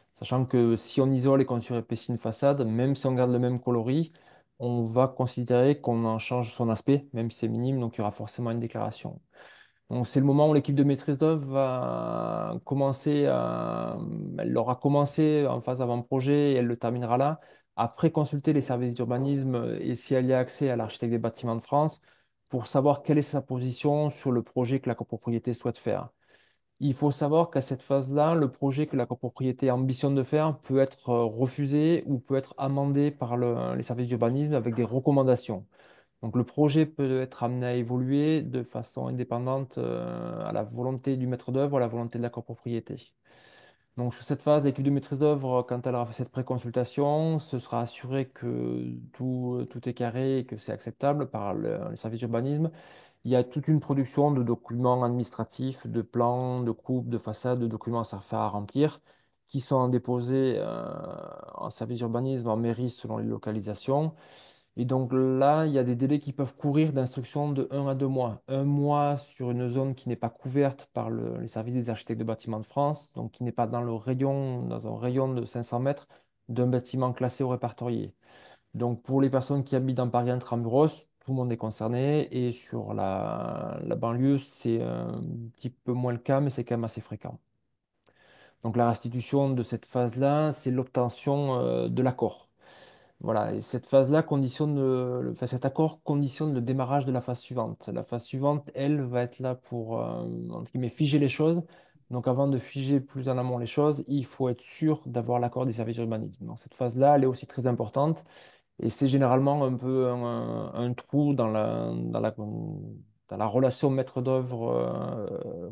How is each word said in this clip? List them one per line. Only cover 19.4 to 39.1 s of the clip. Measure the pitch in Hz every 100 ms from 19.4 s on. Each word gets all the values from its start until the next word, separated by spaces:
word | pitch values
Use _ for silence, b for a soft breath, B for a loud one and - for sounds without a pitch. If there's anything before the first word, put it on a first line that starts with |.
| 131 120 117 110
et | - 120
si | -
elle | 131 127
y |
a | 127
accès | 127 - 139
à | 117
l'architecte | 110 - 120
des | 117
bâtiments | 117 - 120 113
de |
France | - 143 156 - b b b _ _
pour | 131 110
savoir | 139 143 143
quelle | - 151
est |
sa | 139 143
position | - 127 127 123 151 147 151
sur | - 139
le | 120
projet | 113 - 120 131
que | 127
la | 117
copropriété | - 113 - 117 127
souhaite | 117 123 -
faire. | 117 101 - _ b b b b _ _
Il | 143
faut | 127 147
savoir | 135 147 156 170
qu'à | -
cette | - 131
phase-là, | - 139 131 143 156 165
le | 139
projet | - 139 135 151
que | 135
la | 120
copropriété | 123 123 - 131 127 135
ambitionne | 127 131 127 139
de | 139
faire | 131 151 156 147
peut | - 135
être, | 135 - -
euh, | 120
refusé | 117 110 131 139 143 147 156 165 -
ou | 131
peut | - 135
être | 135 -
amendé | 139 139 139 139 147
par | 147 117 120
le, | 120 120 120 123
les |
services | 123 120 123
d'urbanisme | 120 117 135 151
avec | 143 117 113
des |
recommandations. | 117 127 139 139 131 123 - 98 - b b b b _
Donc | 117 123
le |
projet | 120 - 147 151 156
peut | 156 139 131
être | 131 -
amené | 120 127 123
à | 123
évoluer | 117 123 127 143 151 156
de | 123 127
façon | 120 120 117 -
indépendante, | 127